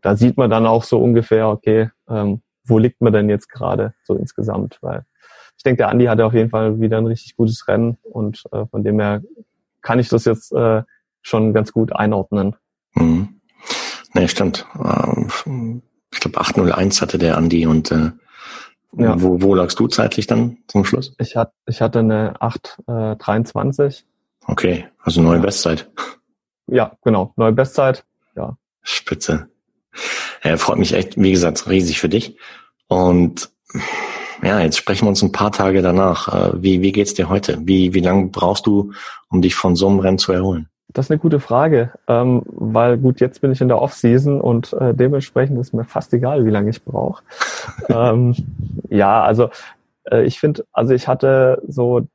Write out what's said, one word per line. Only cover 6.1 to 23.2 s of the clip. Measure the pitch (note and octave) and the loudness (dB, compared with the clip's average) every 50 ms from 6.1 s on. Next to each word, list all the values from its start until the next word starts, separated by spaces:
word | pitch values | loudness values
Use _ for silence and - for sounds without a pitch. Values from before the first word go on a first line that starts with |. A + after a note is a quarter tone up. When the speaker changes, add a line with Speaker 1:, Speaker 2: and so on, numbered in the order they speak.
| A2+ A2 A2+ | 4 4 2
Speaker 1:
auf | A2 A#2 | 4 4
jeden | A#2 A2 A2+ | 2 2 2
Fall | A2+ A2 A2 A2 G#2+ A2 | 0 0 0 0 0 0
wieder | A2+ A2 A2+ A2 | 0 0 0 0
ein | A2+ | 0
richtig | A2+ A2+ A#2 - - _ - | -2 -2 -6 -8 -16 _ -2
gutes | A#2+ A2 A2+ - - - | 0 0 0 -4 -4 -2
Rennen | G2 G#2+ A#2 A#2 A#2+ _ _ | 0 0 0 -2 -2 _ _
und, | - A2 B2 A2 G#2 G#2+ - - - | -14 -8 -6 -6 -6 -6 -10 -16 -10
äh, | - G#2+ A2 | -8 -8 -8
von | A#2 - G#2+ G#2 | -6 -6 -4 -2
dem | G#2 G#2 G#2+ | 0 0 0
her | G#2 G#2 G#2 G#2 - A3+ D#4+ - - _ _ _ _ _ _ _ | 0 0 -2 -4 -6 -12 -20 -20 -20 _ _ _ _ _ _ _
kann | _ - A2+ B2 | _ -2 0 0
ich | A#2+ - | 0 0
das | - A#2 - | 0 0 2
jetzt, | B2 A2+ A2 - - - | 0 -2 -2 -4 -6 -4
äh, | - A#2+ A2+ A2+ G#2+ A2+ _ _ _ _ _ _ _ | 0 0 2 0 0 -2 _ _ _ _ _ _ _
schon | _ - - A2 G#2+ A2 G#2 | _ -4 -2 0 0 2 2
ganz | G#2+ G#2+ G#2+ | 0 -2 0
gut | - A#2 A2 A2 - | -2 -2 -2 -2 -2
einordnen. | - G#2+ G#2+ G#2+ G2+ F#2+ - - G#2 G2 G2 A2+ _ _ _ _ _ _ _ _ | -2 -2 0 0 -2 -4 -4 -2 -2 -2 -2 -4 _ _ _ _ _ _ _ _
Speaker 2:
Mhm. | - E2 E2 D#2+ E2+ G2 G2+ - _ _ _ _ _ - - - - - - - - - - _ | 0 0 2 0 0 -2 -6 -10 _ _ _ _ _ -12 -10 -10 -10 -8 -10 -12 -14 -18 -4 _
Nee, | F#2 F#2 E2+ | 0 0 0
stimmt. | - - G2+ G2 - - - - - - | 0 -2 -2 -2 -2 -6 -12 -14 -12 -8
Ähm, | - - - - - - - - - - - - - D#3+ C#3 B2+ A#2 A2+ A#2 B2 _ _ _ _ _ _ | -4 -2 0 0 0 -2 -2 -2 -4 -4 -6 -8 -8 -8 -8 -6 -6 -8 -8 -10 _ _ _ _ _ _
ich | - - | -10 -6
glaub, | - - - - | -6 -6 -4 -4
acht | - - - - | -4 -2 0 2
null | F#2 F2 | 2 2
eins | F2+ - F#2 G2 - - | 2 2 0 0 0 0
hatte | - - - F2 | -2 -2 -2 0
der | F2 E2 D#2+ D#2+ | 0 2 2 2
Andi | D#2+ E2 D#2+ E2 E2 D#2+ | 2 2 2 2 2 2
und, | D#2 D#2+ D#2 - | 2 0 0 0
äh, | D#2+ D#2+ D#2+ D#2+ - - _ _ _ - - - - - - - _ _ _ _ - | 0 0 0 -2 -4 -8 _ _ _ -20 -20 -20 -20 -20 -20 -20 _ _ _ _ -4
Speaker 1:
Ja. | - A#2+ A2+ G#2+ F2 | 0 0 0 2 2
Speaker 2:
wo, | F2+ F#2 F2+ F2 | 2 2 2 4
wo | F#2 G2 G2 | 4 4 4
lagst | F#2 F2+ E2+ - - | 4 2 0 0 -2
du | A2+ A#2 | -2 0
zeitlich | - - A#2 A2+ - - G#2+ - | 0 0 -2 0 -2 -4 -2 0
dann | A#2 A2+ A#2 A#2+ A#2+ _ _ _ | 0 0 0 -2 -4 _ _ _
zum | - G2+ G2 | -2 0 0
Schluss? | - - B2+ C3 - - _ | 0 0 -2 -4 -6 -8 _
Speaker 1:
Ich | B2 - - | -8 -6 -2
hat-, | A#2 A#2 - _ _ _ | -4 -4 -4 _ _ _
ich | - A#2+ - | -8 -4 -2
hatte | A2+ A2+ A#2 A#2+ | -2 0 0 0
eine | A2+ A2 A2 G#2+ A2 A2 - - | 2 2 0 0 -2 -4 -4 -4
acht, | - A#2 A2+ - _ - - - - - | -6 -6 -6 -6 _ -16 -20 -20 -10 -8
äh, | A#2+ A#2 A2 A2 G#2+ | -6 -4 -4 -6 -6
dreiundzwanzig. | G#2+ | -6